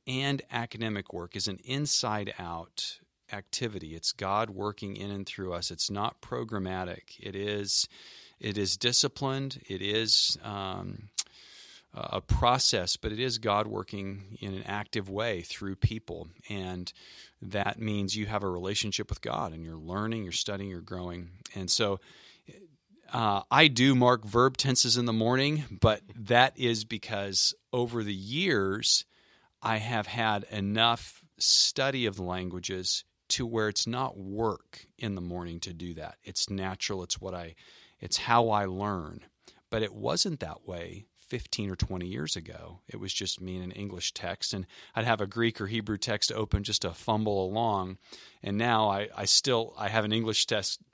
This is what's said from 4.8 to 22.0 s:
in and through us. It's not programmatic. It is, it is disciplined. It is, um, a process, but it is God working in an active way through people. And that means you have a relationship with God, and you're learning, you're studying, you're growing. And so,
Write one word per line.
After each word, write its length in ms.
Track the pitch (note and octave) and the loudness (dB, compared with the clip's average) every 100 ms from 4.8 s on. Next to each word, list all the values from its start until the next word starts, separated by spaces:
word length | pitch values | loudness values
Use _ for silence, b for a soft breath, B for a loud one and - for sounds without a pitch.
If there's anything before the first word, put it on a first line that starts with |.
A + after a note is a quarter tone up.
| G2+ G2+ | -8 -8
in 160 | G2 | -6
and 140 | G2+ G2 | -6 -8
through 280 | - F#2+ | -6 -6
us. 180 | F2 F2 | -4 -4
It's 180 | E2 - | -4 -4
not 300 | G2+ A2 - | -2 -4 -4
programmatic. 960 | - B2 A#2 A2 F#2 F#2 F2+ F#2 - - | -8 -6 -4 -2 -2 -2 -4 -6 -12 -14
It 160 | - F#2+ | -8 -4
is, 520 | G2+ G#2 G2+ - - B B B B B | -2 -2 0 0 0 B B B B B
it 180 | A2 G#2 | -4 0
is 200 | G2 - | 0 2
disciplined. 840 | A#2+ B2 C#3+ - C#3 C3+ C3+ C3 - | 2 4 2 0 -4 -2 -4 -8 -8
It 140 | F#2+ | -6
is, 560 | G2 G#2+ A2+ - - - | 0 0 4 4 4 0
um, 640 | A2 G2+ F#2+ F#2+ F#2 G2 G#2 - - B B B B B B | -4 -6 -4 -6 -8 -10 -6 -6 -6 B B B B B B
a 280 | - - F#2+ | -10 -6 -6
process, 760 | - - A#2+ C3 - A2 F2+ - | 0 4 6 4 4 2 0 -2
but 140 | A2 | -4
it 80 | G#2+ | -2
is 180 | B2+ A2+ | -2 0
God 300 | A2 G2+ G#2+ | 2 2 2
working 680 | G#2 F#2+ G2+ G2 G2 F#2+ G#2 | -4 -6 -6 -6 -8 -12 -12
in 120 | G2+ | -8
an 100 | F#2+ | -8
active 460 | G2 G2+ G#2 A2 F#2+ | -6 -6 -4 -4 -4
way 320 | G2 A#2 F#2+ | -2 -2 -2
through 360 | E2+ - G2 F#2+ | -4 -8 -6 0
people. 500 | - A2 - E2+ E2 - - | 0 0 -6 -10 -10 -16 -10
And 420 | G#2 F#2 F2+ F2+ B B B B B | -6 -4 -6 -8 B B B B B
that 380 | A2 G2+ G2 G2+ | -6 -2 -2 -2
means 380 | A2 G#2 G2 G#2 | -2 -2 -2 -2
you 80 | G#2 | -2
have 180 | G#2+ | -2
a 60 | G2 | -2
relationship 600 | F2+ F#2 G#2 A2 - G#2 | -2 -2 -2 -2 -4 -4
with 120 | - | -6
God, 320 | - - - | -4 -2 -4
and 100 | - | -6
you're 140 | - D#2+ | -10 -10
learning, 460 | D#2+ F2+ A2 A2+ | -6 -2 -2 -2
you're 80 | F#2+ | -4
studying, 380 | E2+ - G2 G2 | -4 -2 -4 -6
you're 120 | F2+ | -8
growing. 480 | E2+ F#2+ F2+ F2 F2 F2+ - | -8 -6 -6 -8 -10 -14 -12
And 160 | - F#2 | -8 -2
so, 300 | - A2 G2 | 2 2 0